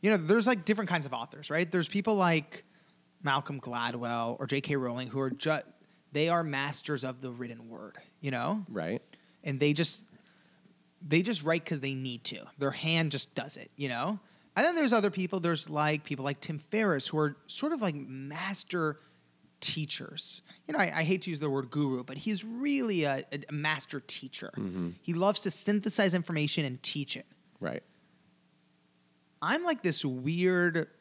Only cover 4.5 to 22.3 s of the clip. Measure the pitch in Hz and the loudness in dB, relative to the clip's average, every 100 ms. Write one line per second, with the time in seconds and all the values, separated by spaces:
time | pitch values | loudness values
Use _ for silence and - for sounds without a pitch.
4.5 | 139 139 143 127 120 127 135 135 123 156 | -2 0 -2 -2 -4 -6 -4 -4 -2 0
5.5 | 156 - - _ _ _ 143 165 170 160 | -2 -2 -20 _ _ _ 0 4 4 2
6.5 | 139 139 143 - 143 131 127 131 120 123 | -2 -2 -4 -4 -4 -4 -6 -10 -8 -8
7.5 | 117 117 113 107 - - _ 143 123 127 | -10 -14 -14 -14 -16 -20 _ -4 0 0
8.5 | 214 190 104 80 117 - - _ _ - | -2 -2 -4 -2 -2 -6 -20 _ _ -4
9.5 | 135 147 147 165 - - - _ _ _ | 2 4 4 2 0 -6 -20 _ _ _
10.5 | _ _ _ _ _ 160 160 190 202 151 | _ _ _ _ _ 2 2 4 0 2
11.5 | 165 160 156 135 135 131 120 - 104 - | 0 0 -4 -2 -4 -4 -6 -6 -8 -14
12.5 | - 139 131 160 165 160 139 - - 117 | -2 -2 0 2 4 4 0 -4 -6 -6
13.5 | - - - 139 117 151 208 - _ _ | -8 -12 -6 -4 -2 -2 -2 -8 _ _
14.5 | - 294 339 285 226 202 190 180 190 170 | 4 4 6 6 6 4 0 -2 0 2
15.5 | 160 - 151 151 151 - 139 135 143 - | 0 -2 0 2 2 -2 -4 -2 -4 -6
16.5 | 151 - 214 214 147 - 156 151 147 - | -8 -4 0 2 2 0 2 0 0 -10
17.5 | - 294 311 208 147 135 135 139 147 190 | -4 -2 0 -2 -2 -8 -10 -10 -8 -6
18.5 | 196 - 180 156 147 - _ _ _ _ | -6 -4 0 0 -2 -12 _ _ _ _
19.5 | _ - - 151 - - 165 - - - | _ -4 -2 -4 -4 -6 -10 -8 -10 -12
20.5 | - - 302 190 156 160 190 185 156 147 | -20 -6 0 2 2 2 0 0 -4 -2
21.5 | 135 131 143 143 127 123 139 220 | -2 -2 -2 0 0 -4 -8 -4